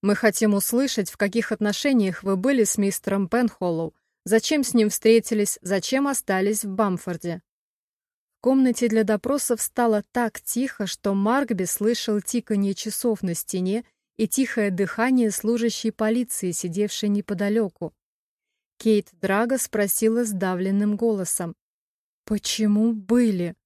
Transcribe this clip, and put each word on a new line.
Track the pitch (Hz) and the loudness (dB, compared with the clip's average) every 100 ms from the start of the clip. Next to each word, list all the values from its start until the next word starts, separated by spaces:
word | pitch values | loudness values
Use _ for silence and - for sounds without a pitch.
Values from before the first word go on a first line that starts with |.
"Мы | 196 | 0
хотим | 202 220 196 220 | 2 2 2 2
услышать, | 202 - 233 269 - 185 | 2 2 0 0 -2 -4
в | - | -2
каких | 208 220 220 | -2 -2 -4
отношениях | 214 208 202 285 262 190 175 | -2 -2 0 2 2 2 -2
вы | 190 190 | -2 0
были | 226 277 | 2 2
с | 208 - | 2 2
мистером | 196 190 - 196 190 | 0 -2 -2 -2 0
Пенхоллоу, | 233 240 - 185 165 165 _ _ _ | 0 0 -2 -4 -2 -6 _ _ _
зачем | - 220 - 311 | 0 0 2 0
с | 269 | 2
ним | 240 214 | 2 2
встретились, | - 220 226 220 220 202 - | 2 4 4 4 -2 -2 -4
зачем | 180 190 - 262 277 | -4 -4 0 0 0
остались | 269 - 190 196 214 | -2 -2 0 0 -2
в | 208 | -4
Бамфорде". | 190 208 180 - 170 170 170 _ _ _ _ _ _ _ _ _ _ | -2 0 -2 -4 -8 -6 -10 _ _ _ _ _ _ _ _ _ _
В | |
комнате | 240 269 254 233 240 | 2 4 4 4 2
для | 220 | 2
допросов | 208 214 247 285 - 233 | 2 0 0 -2 0 -2
стало | - - 240 214 - | -2 0 2 2 -2
так | 247 233 - | -4 -4 -4
тихо, | - 240 262 - 196 | -6 -4 -4 -4 -8
что | - 208 | -4 -2
Маркби | 196 202 254 277 196 | 0 2 0 0 -2
слышал | 185 - 208 233 - 208 | -2 -2 -2 -2 -2 -2
тиканье | - 240 - 208 196 | -2 -6 -2 -2 0
часов | 196 214 - 247 214 | -2 -6 -4 -2 -2
на | 190 | -2
стене | 170 - 185 185 208 247 _ _ _ | -4 -6 -4 -2 -2 -6 _ _ _
и | 214 | -2
тихое | - 262 - 208 | 0 -2 0 -2
дыхание | 180 196 - 240 254 226 | 0 -2 0 2 2 2
служащей | 196 214 233 226 - 226 | 0 -2 0 0 -2 -6
полиции, | - 214 233 240 - 185 | -2 0 0 -2 -4 -4
сидевшей | 170 180 165 208 - 208 | -4 -4 -2 -2 -2 0
неподалеку. | 202 - 185 202 220 202 _ 170 _ _ _ _ _ _ _ _ _ | -2 -2 -4 0 0 0 _ -12 _ _ _ _ _ _ _ _ _
Кейт | 226 208 - _ | 2 2 2 _
Драго | 185 196 233 262 | -2 0 2 0
спросила | - - 202 - 220 226 | -2 -2 0 2 0 2
сдавленным | 233 196 185 180 190 196 208 208 | -2 -2 -2 -2 0 2 2 0
голосом: | 233 208 180 - 170 - _ _ _ _ _ _ | 0 0 -2 -4 -6 -10 _ _ _ _ _ _
"Почему | - 214 - - 214 208 220 | -4 -4 -2 0 2 4 2
были? | 220 190 240 233 185 175 - | 0 2 4 4 2 -4 -6